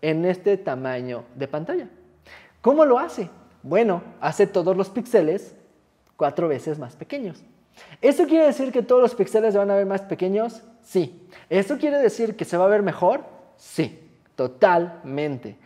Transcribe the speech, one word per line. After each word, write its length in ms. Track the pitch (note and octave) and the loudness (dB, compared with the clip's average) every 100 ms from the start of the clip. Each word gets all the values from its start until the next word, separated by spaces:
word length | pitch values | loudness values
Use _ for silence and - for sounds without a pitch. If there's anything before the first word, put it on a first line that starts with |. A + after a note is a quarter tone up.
en 220 | D#3 D#3+ | -4 -2
este 320 | F3 F3+ G3+ G3 | -2 -2 0 0
tamaño 720 | F#3+ C3 C3 B2+ B2 A#2+ - - | -2 -6 -6 -8 -8 -10 -12 -12
de 120 | C#3 | -8
pantalla. 400 | D3+ E3+ F4+ B3+ - _ _ _ - - _ | -8 -6 -8 -8 -20 _ _ _ -20 -20 _
¿Cómo 240 | A3 D4 D4+ | 0 4 6
lo 120 | B3 | 4
hace? 320 | - - F3+ - _ _ | 2 -8 -12 -12 _ _
Bueno, 380 | C3 F3+ A#3 F3+ - - | -2 2 2 0 -6 -6
hace 260 | D3 D#3 G3 | -6 2 2
todos 300 | G3 E3+ F#3 | 2 0 0
los 120 | F#3+ | -2
píxeles 640 | - - A3 D#3 F#3+ - - _ _ _ _ _ _ | -6 2 2 2 -2 -6 -20 _ _ _ _ _ _
cuatro 320 | D3 D3 E3+ | -2 0 -2
veces 320 | C3+ - D3 | -2 -4 -10
más 160 | B2 - | -10 -16
pequeños. 480 | - C#4+ G#3+ D#3 - _ _ _ - - | -12 -10 -10 -14 -20 _ _ _ -20 0
¿Eso 240 | B3+ C#4 D#4+ | 2 2 2
quiere 200 | D#4+ D#4 | 4 4
decir 260 | B3+ C4 | 2 -2
que 100 | B3 | -4
todos 200 | A3 B3+ | 2 4
los 120 | A#3+ | 4
píxeles 400 | A#3+ F#3+ A3 A3 | 0 0 2 2
se 60 | G3+ | 2
van 100 | G3+ | 2
a 60 | G3+ | 0
ver 100 | G3 | 0
más 160 | G3 | -4
pequeños? 640 | G3 D#3 F3+ G3+ A3+ - - _ | -6 -6 -2 -2 -4 -8 -20 _
Sí. 460 | _ F#3 E3 - - - _ | _ -2 -2 -6 -20 -20 _
¿Eso 280 | F3+ G3 C#4+ | -2 0 -2
quiere 220 | D4+ C#4+ | 0 2
decir 360 | A#3+ - A3+ - | 2 0 -6 -4
que 100 | E3 | -4
se 120 | E3+ | 0
va 80 | F#3 | 4
a 40 | |
ver 120 | G#3+ | 4
mejor? 420 | G3+ - F3+ C#4 - - - _ | 0 0 0 0 -6 -20 -20 _
Sí, 520 | - - C#3+ - - _ _ - | -14 -6 -6 -6 -20 _ _ -6
totalmente. 1200 | B2+ B2+ F#3+ F3 F3 E3+ C#3 C#3 D3+ C3+ A2+ G2+ | -6 2 4 4 0 -8 -10 -6 -6 -6 -12 -20